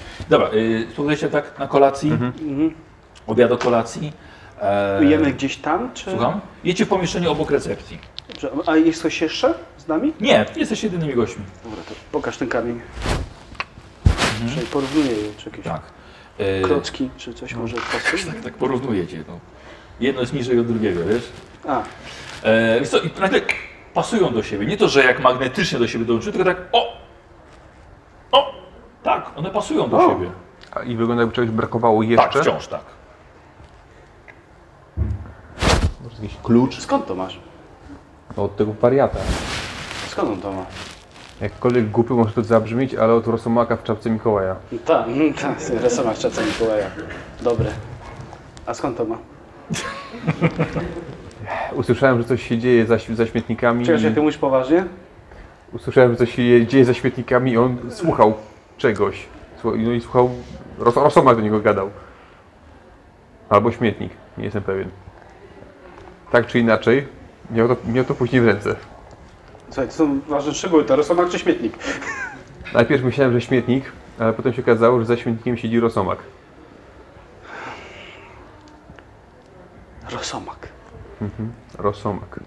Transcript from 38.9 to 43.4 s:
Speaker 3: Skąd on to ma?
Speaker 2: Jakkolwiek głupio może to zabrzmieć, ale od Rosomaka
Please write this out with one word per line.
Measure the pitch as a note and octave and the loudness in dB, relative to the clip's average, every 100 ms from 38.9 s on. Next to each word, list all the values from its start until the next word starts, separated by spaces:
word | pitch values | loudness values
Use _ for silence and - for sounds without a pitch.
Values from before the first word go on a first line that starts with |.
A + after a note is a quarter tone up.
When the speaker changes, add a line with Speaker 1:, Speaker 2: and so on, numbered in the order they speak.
| C3+ A#2 - - - - - - - - - - | 4 2 0 -2 -2 -4 -8 -10 -12 -12 -12 -10
Speaker 3:
Skąd | - D3+ | -4 -4
on | G2 | -4
to | G2 | -6
ma? | F#2+ F#2 - - - - - - - | -8 -10 -12 -16 -18 -20 -20 -20 -8
Speaker 2:
Jakkolwiek | G2+ - A#2+ B2 G#2+ | -8 -2 2 2 2
głupio | G#2+ A#2 | 2 2
może | A#2+ G#2+ | 4 2
to | A#2 | 2
zabrzmieć, | G#2+ A2+ G#2+ A#2 C3+ | 2 2 2 -2 -2
ale | A2+ A2 | 2 4
od | A#2 A2+ | 4 2
Rosomaka | A2 | -2